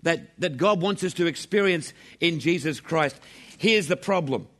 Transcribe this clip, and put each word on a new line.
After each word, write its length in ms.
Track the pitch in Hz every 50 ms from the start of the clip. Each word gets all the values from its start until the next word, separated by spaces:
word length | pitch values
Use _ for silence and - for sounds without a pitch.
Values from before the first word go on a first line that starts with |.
| -
that, 360 | 160 170 160 - - _ -
that 160 | 247 - 147
God 260 | 127 160 202 214 185
wants 220 | 165 196 202 - -
us 100 | 180 -
to 120 | - 175 170
experience 680 | 151 - - - - 208 202 196 180 165 151 - - - - - - _
in 180 | - 170 170 156
Jesus 400 | 117 151 170 175 131 156 151 -
Christ. 380 | - - 165 160 156 139 - - - - - - - - - -
Here's 300 | - 208 226 214 185 143
the 100 | 180 180
problem. 500 | - - 196 185 165 135 135 110 - - _ _